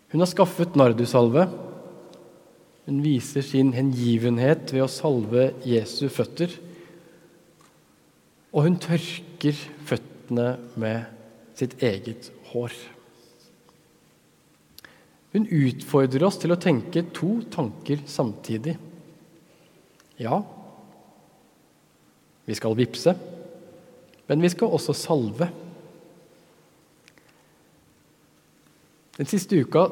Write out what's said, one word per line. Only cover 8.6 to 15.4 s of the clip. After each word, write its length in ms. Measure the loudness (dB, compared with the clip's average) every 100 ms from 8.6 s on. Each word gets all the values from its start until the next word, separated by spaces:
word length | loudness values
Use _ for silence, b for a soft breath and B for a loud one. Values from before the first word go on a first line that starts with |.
| 2
hun 100 | 2
tørker 760 | 0 -2 -2 -12 -16 -4 -2 -2 -8 -16 -6
føttene 680 | -6 -6 -18 -4 -2 0 -2 -8 -6
med 800 | -4 -4 -8 -16 -20 -20 -20 -6
sitt 200 | -6 -2
eget 480 | -2 -2 -6 -12 -16 -20 -10
hår. 240 | -6 -6 -10 -18 -20 -20 _ _ _ _ _ _ _ _ _ _ _ _ _ _ _ _ -20 b b b b _
Hun 160 | -2